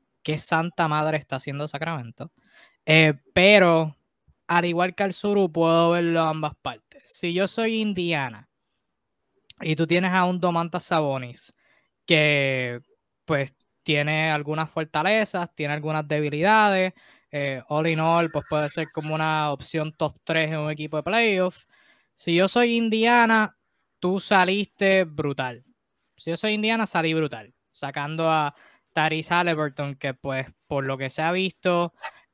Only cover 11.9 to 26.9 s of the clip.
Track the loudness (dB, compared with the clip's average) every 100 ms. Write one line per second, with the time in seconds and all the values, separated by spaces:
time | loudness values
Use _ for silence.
11.9 | _ 2 4 4 2 0 -2 -4 -8 -14
12.9 | _ _ _ -4 -2 -2 _ _ _ -2
13.9 | 0 0 0 0 -2 -2 -6 -4 -6 -4
14.9 | -2 0 0 0 -4 -8 -6 -6 -4 -4
15.9 | -6 -2 -2 -2 0 2 4 4 2 -2
16.9 | -4 _ _ _ -6 -6 -6 -4 -2 0
17.9 | 0 2 2 0 -4 -4 -2 -2 -4 -6
18.9 | -8 -6 -2 -2 0 -2 -4 -6 -6 -6
19.9 | -4 -6 -4 -4 -2 -2 -4 -6 -6 -6
20.9 | -6 -2 0 2 2 0 -4 _ _ _
21.9 | _ _ -10 0 2 2 2 2 2 0
22.9 | 2 4 6 6 4 2 -4 _ _ _
23.9 | _ -2 -2 2 4 4 2 -4 _ 2
24.9 | 4 2 -2 -4 -4 -6 -8 _ _ _
25.9 | _ _ _ -8 -4 -2 0 0 0 0